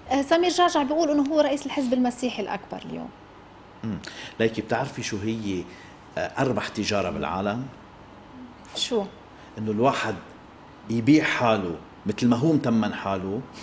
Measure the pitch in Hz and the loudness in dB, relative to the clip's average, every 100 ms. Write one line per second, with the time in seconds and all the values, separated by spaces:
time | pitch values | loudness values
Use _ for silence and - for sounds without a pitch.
0 | - 269 277 330 359 330 349 330 277 302 | -2 0 4 4 4 4 4 4 2 2
1 | 320 294 277 311 294 277 285 302 254 254 | 4 4 4 4 4 2 -2 -2 0 2
2 | 247 240 254 226 202 196 - 190 - 160 | 2 0 -4 -4 -4 -6 -8 -12 -10 -10
3 | - - - - - - - - 113 90 | -12 -14 -20 -20 -20 -20 -20 -10 -6 -6
4 | - - - - 113 113 104 117 131 - | -8 -14 -10 0 0 0 -2 -2 -2 -6
5 | 117 107 104 113 104 92 90 - - - | -6 -4 -4 -4 -2 -4 -6 -12 -20 -20
6 | - - 87 - 131 101 - - 98 104 | -12 -6 -6 -2 0 0 -4 -4 -2 0
7 | 90 78 76 90 101 110 131 - - - | 0 -2 -4 -2 0 -2 -6 -12 -20 -20
8 | - - - - - - - - - 233 | -20 -20 -20 -18 -18 -18 -12 -6 -2 -2
9 | 196 - - - - - 107 107 127 - | -2 -8 -20 -20 -16 -6 -2 2 2 2
10 | - 95 - - - - - - - 113 | -2 -6 -10 -20 -20 -20 -20 -16 -4 0
11 | 110 151 - - 120 110 90 80 - - | 6 6 4 2 2 2 0 -6 -10 -8
12 | 98 107 120 120 151 151 131 113 104 - | -6 0 4 4 4 4 4 2 2 -2
13 | 98 98 95 104 139 - | -2 -2 -2 -6 -8 -14